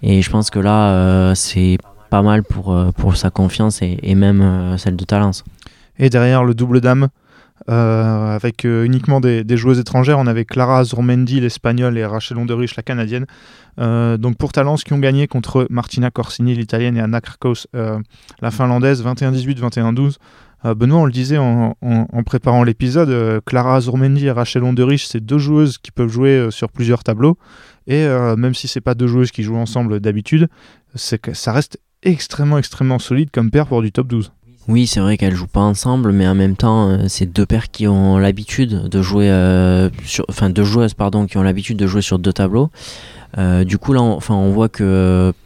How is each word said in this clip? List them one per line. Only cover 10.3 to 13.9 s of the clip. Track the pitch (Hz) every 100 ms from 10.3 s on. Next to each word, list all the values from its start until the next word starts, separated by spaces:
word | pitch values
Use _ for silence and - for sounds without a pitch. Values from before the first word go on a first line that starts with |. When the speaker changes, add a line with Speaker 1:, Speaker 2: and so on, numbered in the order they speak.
| 113 113
Speaker 2:
Clara | - 127 131
Azurmendi, | 123 117 123 123 123 135
l'Espagnole, | 120 - 120 120 123 120
et | 107
Rachel | 110 - 117
Onderich, | 120 117 120 -
la |
Canadienne. | 113 127 110 123 135 - - - _ -
Euh, | 117